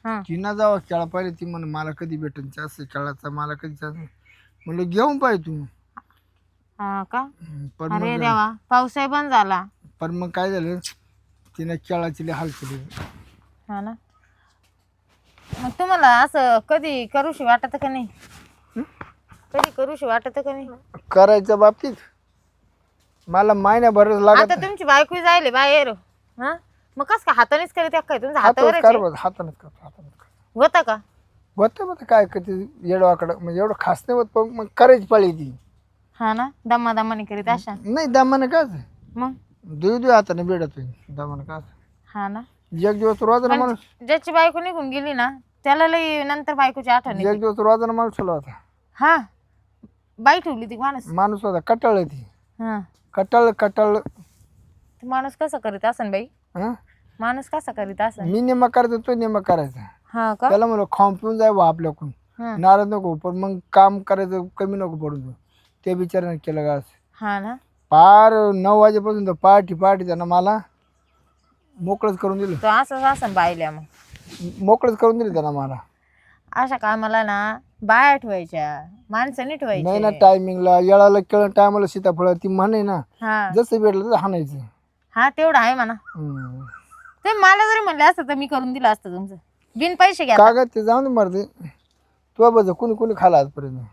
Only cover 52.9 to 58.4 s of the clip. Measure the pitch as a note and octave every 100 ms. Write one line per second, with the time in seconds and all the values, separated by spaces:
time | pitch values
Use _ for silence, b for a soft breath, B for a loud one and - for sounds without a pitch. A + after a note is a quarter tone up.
52.9 | _ _ - F#3+ A#3+ A#3 G#3 G#3 G#3 G#3+
53.9 | G#3 - _ _ _ _ _ _ _ _
54.9 | _ B3 C4 C4+ - D#4 C#4+ G#3+ G3 A3
55.9 | A#3+ G#3+ G3 A#3 _ _ F3+ G#3+ A#3+ _
56.9 | _ _ _ A3+ B3+ C4+ D#4 C#4+ A3 G3
57.9 | F#3+ A3 A3 E3+ G#3